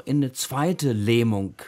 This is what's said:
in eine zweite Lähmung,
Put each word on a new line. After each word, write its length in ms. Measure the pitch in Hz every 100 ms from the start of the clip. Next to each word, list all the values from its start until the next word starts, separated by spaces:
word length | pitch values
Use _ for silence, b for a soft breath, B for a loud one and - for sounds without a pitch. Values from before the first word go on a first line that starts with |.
| -
in 180 | 147
eine 80 | 135
zweite 600 | - - 135 156 190 143
Lähmung, 640 | 110 104 117 117 104 98 -